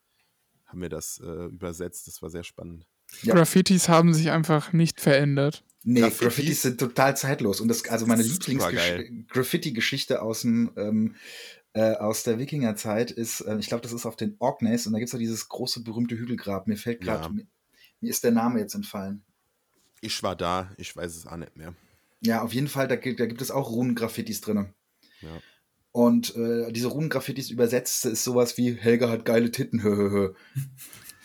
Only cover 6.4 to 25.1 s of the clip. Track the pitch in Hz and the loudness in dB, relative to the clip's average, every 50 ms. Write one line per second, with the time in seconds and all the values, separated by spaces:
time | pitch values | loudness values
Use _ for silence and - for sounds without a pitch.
6.4 | 139 160 147 - - 127 123 - 139 120 - - 135 139 139 - - 135 143 143 | 0 0 0 2 2 0 0 0 -2 -2 2 4 4 4 4 2 0 -2 0 0
7.4 | 127 104 95 - 110 117 117 117 - - 117 113 113 117 117 113 110 113 151 185 | 0 0 0 2 2 0 0 0 -2 -2 -2 0 2 4 4 4 4 2 0 -2
8.4 | - - 131 139 98 87 85 87 87 87 87 87 90 - - 113 113 - - 127 | -2 -2 0 0 2 2 2 2 0 0 0 -2 -4 -8 -10 -14 -12 -4 -2 -2
9.4 | - - - 170 - 160 120 110 107 - 139 131 - - 131 - - 110 113 - | 0 0 0 -2 -2 -2 -4 -2 -2 -2 -2 -2 -2 -2 -2 -2 -2 -2 -4 -2
10.4 | - 120 117 117 117 117 - - 101 107 107 110 110 113 - - - - - - | 0 2 2 2 2 0 -2 -4 -2 0 2 2 0 0 -2 -6 -18 -18 -18 -18
11.4 | - - - - _ _ - 107 110 110 110 - 107 107 110 - - 120 113 113 | -18 -18 -20 -20 _ _ 0 2 2 2 2 2 0 -2 -2 -2 0 -2 -2 -2
12.4 | 131 135 156 147 127 113 107 - - 110 104 110 120 120 - 117 117 113 - - | -2 -4 -2 0 0 0 0 -2 -4 -2 0 0 -2 -2 -4 -8 -8 -6 -8 -8
13.4 | - 101 107 104 104 - 123 117 - 117 117 120 - 117 - - 113 107 104 - | -6 -6 -4 -4 -4 -4 -6 -6 -6 -8 -10 -8 -8 -8 -6 -6 -6 -6 -4 -2
14.4 | 120 131 135 - 117 110 117 120 - 104 110 107 120 120 - 120 113 113 113 110 | -2 -2 0 0 0 0 0 0 0 -2 -2 -2 -4 -4 -6 -4 -4 -4 -4 -6
15.4 | - - - - 120 117 - 123 113 113 104 113 120 117 117 110 120 120 120 - | -8 -10 -8 -8 -6 -6 -6 -6 -6 -8 -4 -4 -2 -2 -2 -4 -6 -6 -6 -6
16.4 | - 101 98 95 - 110 104 104 - 120 117 117 - 113 110 78 80 82 - - | -6 -4 -6 -4 -2 -4 -4 -4 -2 -6 -6 -4 -4 -4 -4 -4 -4 -4 -6 -8
17.4 | - _ _ _ _ _ _ _ _ _ _ _ 113 117 113 - - 120 117 117 | -8 _ _ _ _ _ _ _ _ _ _ _ -6 -4 -4 0 2 4 4 4
18.4 | 113 120 123 110 104 101 - 101 101 - - 104 95 98 101 101 - _ _ _ | 4 2 0 0 -2 -4 -6 -8 -8 -8 -8 -8 -8 -8 -8 -10 -14 _ _ _
19.4 | _ _ _ _ _ _ _ _ _ _ _ _ - 110 - - - 101 90 82 | _ _ _ _ _ _ _ _ _ _ _ _ -8 -8 -6 -4 -2 -4 -2 0
20.4 | 90 85 90 92 92 95 98 - 87 - - - 87 87 82 82 78 - 82 85 | 0 0 0 0 -2 -6 -10 -14 -14 -14 -10 -8 -8 -8 -8 -10 -14 -14 -12 -12
21.4 | 78 - _ 71 78 85 87 - _ _ _ _ _ _ _ _ - 113 113 110 | -12 -14 _ -18 -16 -16 -16 -18 _ _ _ _ _ _ _ _ 0 0 0 0
22.4 | 113 117 98 127 147 143 - 139 135 123 127 117 - 131 117 - 120 110 117 120 | 0 -2 -2 -2 -4 -2 -2 -2 0 0 0 -2 -2 -4 -2 -2 -2 -4 -4 -6
23.4 | 131 - - 135 135 131 113 117 127 127 120 117 113 110 - 117 107 113 104 - | -6 -4 -2 -4 -2 -2 -2 -2 0 0 0 0 -2 -4 -4 -4 -6 -6 -6 -8
24.4 | - - 107 104 101 98 - _ _ _ _ _ _ _ | -4 -2 -2 -2 -2 -4 -8 _ _ _ _ _ _ _